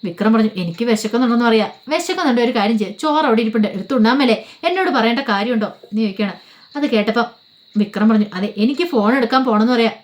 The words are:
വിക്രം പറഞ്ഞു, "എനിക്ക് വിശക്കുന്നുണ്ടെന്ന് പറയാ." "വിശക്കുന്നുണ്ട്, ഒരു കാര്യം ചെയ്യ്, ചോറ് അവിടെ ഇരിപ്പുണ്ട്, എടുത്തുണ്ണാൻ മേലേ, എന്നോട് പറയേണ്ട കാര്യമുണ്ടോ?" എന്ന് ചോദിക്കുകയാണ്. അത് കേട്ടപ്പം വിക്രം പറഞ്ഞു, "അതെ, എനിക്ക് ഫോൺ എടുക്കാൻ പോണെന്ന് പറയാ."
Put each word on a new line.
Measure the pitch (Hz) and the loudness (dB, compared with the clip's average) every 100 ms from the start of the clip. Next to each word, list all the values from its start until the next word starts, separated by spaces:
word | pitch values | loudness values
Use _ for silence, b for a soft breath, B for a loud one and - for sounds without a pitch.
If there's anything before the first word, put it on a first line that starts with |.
വിക്രം | 196 165 214 | -10 -2 2
പറഞ്ഞു, | 226 214 190 | 4 2 0
"എനിക്ക് | 175 170 | -6 -4
വിശക്കുന്നുണ്ടെന്ന് | 233 220 220 233 254 233 | -2 0 0 0 2 2
പറയാ." | 240 226 196 - - | 2 2 0 -6 -6
"വിശക്കുന്നുണ്ട്, | 311 349 370 330 247 | -4 -4 -2 0 2
ഒരു | 240 240 | 0 0
കാര്യം | 208 226 | 0 0
ചെയ്യ്, | 196 | -2
ചോറ് | 208 311 302 | -4 -2 0
അവിടെ | 311 226 | 2 2
ഇരിപ്പുണ്ട്, | 220 226 202 | 0 0 -2
എടുത്തുണ്ണാൻ | 196 - 262 220 262 | -2 -4 0 2 2
മേലേ, | 262 208 B B | 2 0 B B
എന്നോട് | 339 359 370 | -4 0 0
പറയേണ്ട | 262 226 233 | 0 0 0
കാര്യമുണ്ടോ?" | 269 202 214 233 208 | -2 -2 0 -2 -2
എന്ന് | - - 214 | -8 -8 -4
ചോദിക്കുകയാണ്. | 220 190 208 165 B B B 285 | -2 -2 -6 -6 B B B -6
അത് | 285 | -2
കേട്ടപ്പം | 226 208 226 220 - _ _ _ 208 | 0 0 -2 -2 -6 _ _ _ -2
വിക്രം | 202 - 220 | -2 2 2
പറഞ്ഞു, | 220 208 | 4 0
"അതെ, | 185 202 - | -2 -6 -2
എനിക്ക് | 220 285 | -2 0
ഫോൺ | 349 269 208 262 | 0 0 2 2
എടുക്കാൻ | 233 262 | 2 0
പോണെന്ന് | 262 208 220 | 2 2 2
പറയാ." | 247 226 - | 2 0 -2